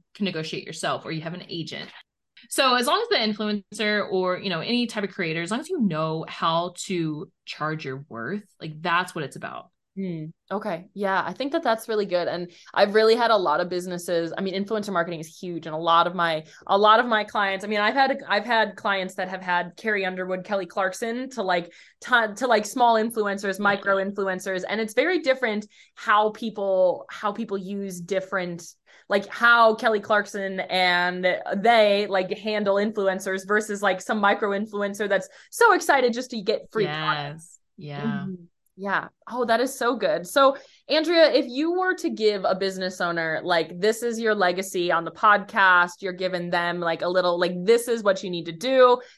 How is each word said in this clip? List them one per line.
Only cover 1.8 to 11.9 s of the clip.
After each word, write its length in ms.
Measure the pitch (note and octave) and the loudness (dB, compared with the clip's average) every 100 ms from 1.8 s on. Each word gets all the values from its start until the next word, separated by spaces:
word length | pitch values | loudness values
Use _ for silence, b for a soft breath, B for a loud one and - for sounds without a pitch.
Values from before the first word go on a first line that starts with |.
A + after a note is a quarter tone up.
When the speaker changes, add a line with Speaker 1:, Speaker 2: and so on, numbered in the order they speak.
| F#3+ - _ _ _ - B | -14 -18 _ _ _ -20 B
Speaker 1:
So 260 | - C4+ B3 | 0 2 4
as 100 | A#3+ | 2
long 160 | F#4 | 2
as 60 | A4+ | 2
the 80 | G4 A3 | 0 0
influencer 800 | G#3+ G#3+ G#3 - G#3 G#3+ G#3 - | -2 -2 -4 -6 -4 0 0 0
or, 280 | F#3+ F#3 F3+ | 0 0 -2
you 100 | F#3+ | -2
know, 100 | E3 | -4
any 280 | A2+ A#3+ A#3+ | -2 -2 -2
type 180 | G#3+ G3 | -4 -6
of 60 | |
creator, 300 | - E3 D#3+ | -4 -4 -4
as 100 | E3+ | -4
long 100 | A#3 | -4
as 80 | - | -4
you 100 | F#4 | -2
know 460 | G#3 D#3 D#3+ D#3+ - | 0 0 -2 -4 -8
how 460 | - E3+ E3 F3 F3+ - | -4 0 0 -2 -6 -6
to 440 | F3+ D#3+ D3+ - _ - | -2 -2 -4 -10 _ -16
charge 400 | - D3+ D#3 C#3+ | -8 -6 -6 -8
your 180 | C3+ C#3 | -10 -12
worth, 340 | A2+ A#2 G#3 - - | -10 -8 -8 -10 -16
like, 220 | D#3+ D#3 | -14 -6
that's 340 | E3+ E3+ F#3 E3+ | 0 0 0 -6
what 80 | |
it's 140 | C3+ - | -8 -10
about. 320 | F2 B1 - _ _ F#3+ | -12 -12 -16 _ _ -10
Speaker 2:
Hmm. 300 | F#3+ E3 D#3 - - | -8 -6 -10 -14 -10
Okay. 340 | G3 G#3 E3+ F#3+ | -8 -6 -8 -10
Yeah. 300 | F#3+ G3 F#3+ E3+ | -6 -2 0 -2
I 80 | |
think 200 | F3+ C4+ | -4 -4
that 100 | E4 | -2
that's 260 | C4+ A3+ | 0 -2
really 160 | - | -2